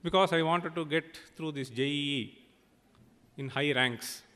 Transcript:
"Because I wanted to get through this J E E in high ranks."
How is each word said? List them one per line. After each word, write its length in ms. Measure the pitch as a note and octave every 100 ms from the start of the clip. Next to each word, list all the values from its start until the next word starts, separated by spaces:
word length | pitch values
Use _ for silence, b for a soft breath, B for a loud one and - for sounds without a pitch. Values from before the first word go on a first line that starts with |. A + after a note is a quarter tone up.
"Because 300 | E3+ F#3+ F#3+
I 100 | E3
wanted 320 | D#3+ E3+ E3+
to 100 | E3
get 340 | D#3 D#3+ D#3+ - - -
through 160 | D#3+
this 160 | C#3+ B2+
J 160 | A#2
E 200 | C#3 D3 C#3+ C#3
E 180 | G#2+ - - _ _ _ _ _ - _ - -
in 120 | C3+
high 220 | C3+ D3
ranks." 500 | B2+ B2+ A#2 - - -